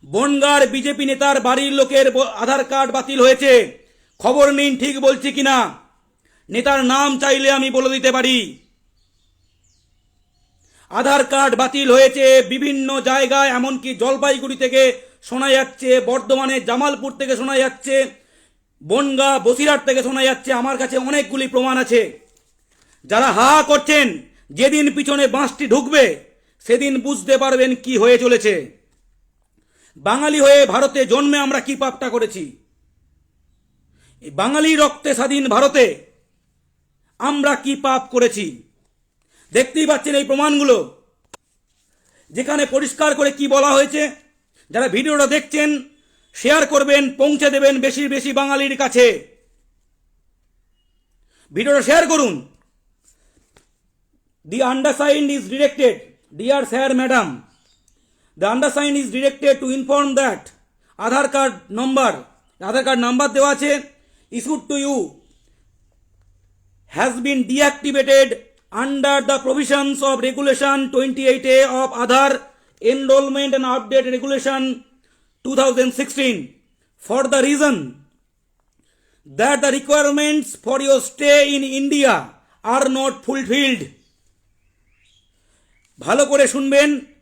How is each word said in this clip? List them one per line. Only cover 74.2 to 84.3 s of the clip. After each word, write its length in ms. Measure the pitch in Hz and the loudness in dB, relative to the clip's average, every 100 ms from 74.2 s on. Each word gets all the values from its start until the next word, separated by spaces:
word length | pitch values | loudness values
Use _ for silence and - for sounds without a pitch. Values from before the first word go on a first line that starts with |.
| 269 277 262 269 262 247 _ _ _ _ _ _ 254 | -4 -4 -2 -4 -4 -8 _ _ _ _ _ _ -6
two 100 | 277 | 0
thousand 300 | 269 247 254 247 | 0 2 -2 -2
sixteen 360 | 277 277 269 208 127 _ _ _ _ _ | -8 -2 -2 -2 -8 _ _ _ _ _
for 200 | - 233 262 | -6 -4 0
the 80 | 269 262 | 0 2
reason 280 | 285 294 226 139 123 _ _ _ _ _ _ _ _ _ _ _ _ - 139 | 2 2 0 -6 -14 _ _ _ _ _ _ _ _ _ _ _ _ -20 -2
that 180 | 233 285 | 0 2
the 80 | 285 269 | 0 -2
requirements 680 | 277 294 285 285 294 302 - - 220 | 0 2 2 0 0 -2 -4 -10 -6
for 120 | 269 277 | -4 2
your 120 | 269 - | 0 0
stay 300 | - 285 294 285 285 | -4 4 4 4 0
in 80 | 269 269 | -4 -4
India 320 | 277 285 269 185 123 _ _ _ | -2 2 2 2 -4 _ _ _
are 240 | 208 254 277 262 | -4 0 0 0
not 160 | 269 - - | -4 -6 -8
fulfilled। 540 | 269 220 262 277 240 139 _ _ _ _ | -8 -2 -2 0 -2 -8 _ _ _ _